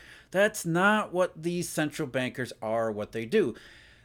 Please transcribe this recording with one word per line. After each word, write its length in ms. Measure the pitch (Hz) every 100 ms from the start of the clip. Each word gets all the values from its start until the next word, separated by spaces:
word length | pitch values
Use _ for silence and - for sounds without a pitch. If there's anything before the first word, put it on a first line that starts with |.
| - - -
that's 340 | 180 208 214 170
not 460 | 170 196 214 175
what 280 | 175 180 -
these 280 | 165 175 170
central 400 | - 151 - 147
bankers 440 | 131 127 120 120 -
are, 300 | 110 113 113
what 220 | 104 104
they 120 | 113
do. 300 | 117 220 147 107 - - - -